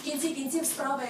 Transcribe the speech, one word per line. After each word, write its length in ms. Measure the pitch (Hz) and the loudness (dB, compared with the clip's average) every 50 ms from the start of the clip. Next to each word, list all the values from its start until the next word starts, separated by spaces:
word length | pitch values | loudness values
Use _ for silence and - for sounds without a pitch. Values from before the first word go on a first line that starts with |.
В 40 | - | -4
кінці 240 | 294 302 277 330 320 | -2 0 0 0 0
кінців 380 | - 277 269 262 330 330 320 | 0 0 -2 0 0 2 2
справа 360 | - - - 285 269 277 254 247 | 0 0 0 0 0 0 0 0